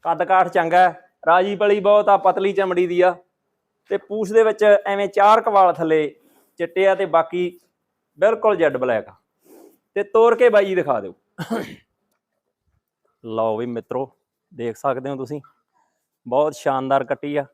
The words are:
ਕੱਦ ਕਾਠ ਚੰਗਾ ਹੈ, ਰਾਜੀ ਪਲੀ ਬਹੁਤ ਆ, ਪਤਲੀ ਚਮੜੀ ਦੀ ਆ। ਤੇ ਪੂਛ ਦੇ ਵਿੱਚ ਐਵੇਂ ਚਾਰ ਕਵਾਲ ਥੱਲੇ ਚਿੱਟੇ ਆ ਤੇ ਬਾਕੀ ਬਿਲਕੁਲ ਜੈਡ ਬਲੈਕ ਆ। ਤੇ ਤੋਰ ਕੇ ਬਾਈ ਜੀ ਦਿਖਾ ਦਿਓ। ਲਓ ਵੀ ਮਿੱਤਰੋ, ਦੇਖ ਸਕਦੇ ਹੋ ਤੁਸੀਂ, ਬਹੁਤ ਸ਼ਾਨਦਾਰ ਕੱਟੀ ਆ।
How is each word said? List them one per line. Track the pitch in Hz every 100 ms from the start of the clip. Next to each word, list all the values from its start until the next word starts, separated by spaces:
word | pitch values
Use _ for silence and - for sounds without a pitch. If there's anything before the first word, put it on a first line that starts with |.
ਕੱਦ | 160 160
ਕਾਠ | 147 185 175
ਚੰਗਾ | 180 165 180 180
ਹੈ, | 160 _ _ -
ਰਾਜੀ | 175 190 196
ਪਲੀ | 208 208
ਬਹੁਤ | 202 208 202
ਆ, | 196
ਪਤਲੀ | 190 185 196
ਚਮੜੀ | 196 190 180 180
ਦੀ | 175
ਆ। | 180 175 _ _ _ _ _ _ _
ਤੇ | 202
ਪੂਛ | _ 208 196
ਦੇ | 220
ਵਿੱਚ | 220 214
ਐਵੇਂ | 208 202 202 196 202
ਚਾਰ | 202 202 220
ਕਵਾਲ | 226 202 185
ਥੱਲੇ | 165 165 160 151 - _ _ _ _
ਚਿੱਟੇ | 170 180 196
ਆ | 190
ਤੇ | 190
ਬਾਕੀ | 165 160 180 180 175 _ _ _ _ _ _
ਬਿਲਕੁਲ | 196 220 214 190
ਜੈਡ | 160 131
ਬਲੈਕ | 127 113 -
ਆ। | _ _ _ _ - - _ _
ਤੇ | 196
ਤੋਰ | 202 220 233 233
ਕੇ | 247
ਬਾਈ | 208 196
ਜੀ | 185
ਦਿਖਾ | 147 120
ਦਿਓ। | 98 - _ - 170 226 - - _ _ _ _ _ _ _ _ _ _ _ _ _ _ 117
ਲਓ | 113 113 110
ਵੀ | 120
ਮਿੱਤਰੋ, | 117 - 127 131 _ _ _ _
ਦੇਖ | 143 117 110
ਸਕਦੇ | 143 127 131
ਹੋ | 139
ਤੁਸੀਂ, | 123 147 _ _ _ _ _ _ _ _ -
ਬਹੁਤ | 127 151 143
ਸ਼ਾਨਦਾਰ | 147 135 131 135
ਕੱਟੀ | 127 135 147 147
ਆ। | 139